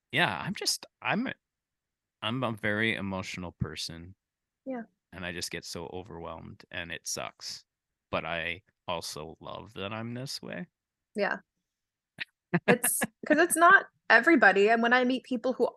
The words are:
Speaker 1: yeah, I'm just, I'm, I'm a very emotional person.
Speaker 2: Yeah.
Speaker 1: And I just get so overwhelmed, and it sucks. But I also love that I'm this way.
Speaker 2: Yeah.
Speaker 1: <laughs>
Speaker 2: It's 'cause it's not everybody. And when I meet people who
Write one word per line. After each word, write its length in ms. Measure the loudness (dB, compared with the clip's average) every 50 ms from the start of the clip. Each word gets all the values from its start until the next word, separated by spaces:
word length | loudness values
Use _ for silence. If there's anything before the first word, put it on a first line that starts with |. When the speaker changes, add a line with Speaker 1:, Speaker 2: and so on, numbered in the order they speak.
| _ _
Speaker 1:
yeah, 280 | 0 0 0 0 0 -2 -4
I'm 120 | -6 -8
just, 300 | -6 -4 -4 -4 -6 -8 -14 _ _
I'm, 280 | -4 -2 -2 -2 -2 -6 -8 -12 _ _ _ _ _ _ _ _ _ _ _ _ _ _ _ _
I'm 220 | -6 -4 -2 -2 -2
a 100 | -4 -4
very 420 | -4 -2 -2 0 0 0 0 0
emotional 580 | -2 -4 -4 -6 -6 -6 -8 -10 -10 -10 -10 -8
person. 600 | -8 -8 -8 -6 -8 -10 -10 -12 -14 -16 -18 -20 _ _ _ _ _ _ _ _ _ -14
Speaker 2:
Yeah. 180 | -12 -12 -12 -12 -16 _ _ _ _ -14
Speaker 1:
And 120 | -10 -8
I 60 | -8 -8
just 180 | -8 -8 -8
get 140 | -8 -10 -10
so 220 | -10 -10 -10 -10 -10 -10
overwhelmed, 720 | -12 -12 -12 -14 -12 -12 -12 -12 -12 -14 -16 -18 -18 -18 -12
and 200 | -10 -10 -10 -8
it 160 | -10 -10 -8
sucks. 580 | -8 -8 -6 -8 -10 -12 -14 -14 -14 -14 -14 -18 _ _ _ _ _ _ _ _ _
But 140 | -4 -4 -4
I 380 | -4 -4 -4 -4 -6 -6 -8 -12 _ _ _ _
also 500 | -6 -6 -6 -6 -8 -10 -10 -12 -12 -14 -14
love 320 | -14 -14 -12 -14 -14 -14 -12
that 180 | -10 -10 -8 -8
I'm 200 | -8 -8 -10 -10
this 280 | -10 -10 -10 -10 -12
way. 260 | -10 -10 -10 -10 -10 -12 _ _ _ _ _ _ _ _ -4
Speaker 2:
Yeah. 240 | -4 -2 -2 -4 -6 -10 _ _ _ _ _ _ _ _ _ _ _ _ _ _ -14
Speaker 1:
<laughs> 480 | -14 -14 _ _ _ _ -2 2 4
Speaker 2:
It's 400 | 4 4 4 2 0 0 -2 -4 -6 _ _ -2
'cause 120 | 2 4
it's 180 | 4 4 4 4
not 320 | 6 8 8 8 8 6 2 _ _ _ 4
everybody. 600 | 6 6 8 6 6 8 8 6 8 6 6 6
And 120 | 4 4
when 120 | 4 4 4
I 100 | 4 4
meet 180 | 2 0 -2 -4
people 300 | -4 -4 -2 -2 -2 0
who 160 | 0 0 0 2